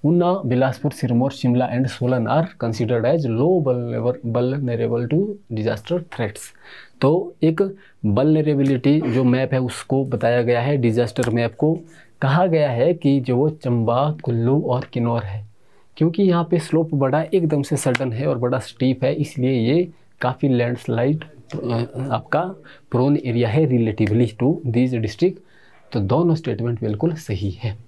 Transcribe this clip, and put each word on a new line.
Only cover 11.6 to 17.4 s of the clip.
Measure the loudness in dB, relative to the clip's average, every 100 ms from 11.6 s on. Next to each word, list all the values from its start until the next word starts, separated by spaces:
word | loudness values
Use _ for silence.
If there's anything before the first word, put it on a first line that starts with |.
| 0 0 -6 -20 -20 _
कहा | 0 2 2
गया | 2 2
है | 2 2
कि | 2 2 2
जो | 2 2
वो | 0
चंबा, | -2 -2 0 2 2 0 -2
कुल्लू | -2 0 2 2
और | 0 -2
किन्नौर | -4 -2 -2 -2
है, | -4 -10 -12 -20 _ -20 _ 0
क्योंकि | 0 2
यहाँ | 2 2 2
पे | -2
slope | 2 0 0
बड़ा | 0 2 0
एकदम | 0 0